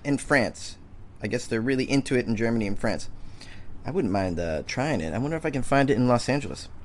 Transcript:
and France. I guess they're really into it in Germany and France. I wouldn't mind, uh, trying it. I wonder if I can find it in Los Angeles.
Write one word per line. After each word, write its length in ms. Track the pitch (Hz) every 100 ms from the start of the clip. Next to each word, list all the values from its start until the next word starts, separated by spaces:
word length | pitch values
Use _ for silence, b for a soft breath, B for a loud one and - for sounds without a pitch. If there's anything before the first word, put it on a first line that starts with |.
| 143
and 160 | 139
France. 560 | - 143 101 - - - - - - -
I 60 | 104
guess 180 | 117 -
they're 140 | 113
really 320 | 117 131 131
into 240 | 139 131 127
it 100 | -
in 120 | 107
Germany 300 | 117 117 104
and 120 | 107
France. 300 | 117 92 - - B B B B B - 117
I 60 |
wouldn't 220 | 165 123
mind, 260 | 98 95 85
uh, 240 | 82 78 -
trying 360 | - 143 139
it. 120 | 80
I 40 | 87
wonder 180 | 139 160
if 100 | 160
I 40 |
can 120 | 135
find 280 | 117 139 139
it 80 | 123
in 100 | 123
Los 220 | 120 -
Angeles. 400 | 139 - - - -